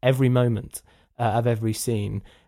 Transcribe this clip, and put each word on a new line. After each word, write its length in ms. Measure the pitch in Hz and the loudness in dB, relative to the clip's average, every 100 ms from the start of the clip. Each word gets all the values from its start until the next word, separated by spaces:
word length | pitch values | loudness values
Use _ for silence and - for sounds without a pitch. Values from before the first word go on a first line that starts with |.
every 280 | 123 131 131 | 0 2 4
moment, 520 | 123 123 117 - - - _ _ - | 4 2 0 -6 -14 -20 _ _ -4
uh, 40 | |
of 240 | 117 110 117 | 0 0 0
every 260 | 113 110 | 0 -2
scene. 480 | 110 - 113 101 101 - - | -2 -2 -2 -2 -6 -10 -18